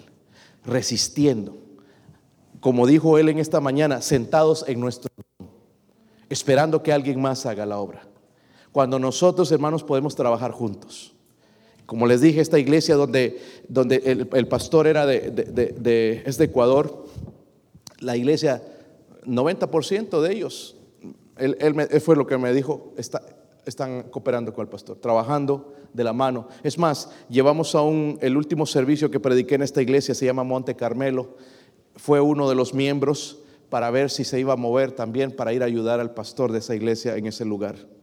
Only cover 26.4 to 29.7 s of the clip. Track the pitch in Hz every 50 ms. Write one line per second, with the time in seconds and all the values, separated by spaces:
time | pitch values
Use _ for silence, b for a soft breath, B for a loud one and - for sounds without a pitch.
26.4 | 113 B B B B 151 - 165 175 160 143 - - B B B B B 120 131
27.4 | 131 143 147 160 156 - - 156 147 151 156 156 151 151 139 - - 131 131 147
28.4 | 147 147 175 151 156 - - 147 131 131 151 - 151 135 131 135 - 135 127 127
29.4 | 117 - 143 135 139 139